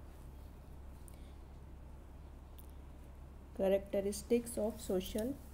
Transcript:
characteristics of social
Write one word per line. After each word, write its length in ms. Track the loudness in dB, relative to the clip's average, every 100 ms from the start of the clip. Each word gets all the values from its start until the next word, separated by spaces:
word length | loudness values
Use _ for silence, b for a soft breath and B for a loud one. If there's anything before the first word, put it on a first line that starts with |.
| -6 -10 -10 -10 -10 -10 -10 -10 -10 -10 -10 B B B B -12 -12 -12 -10 -12 -12 -12 -12 -12 -12 -12 -10 -10 -12 -12 -12 -12 -12 -12 -8 4
characteristics 1000 | 8 8 6 4 4 2 6 6 6 2
of 220 | 2 2
social 520 | 4 4 4 0 0 -2 -6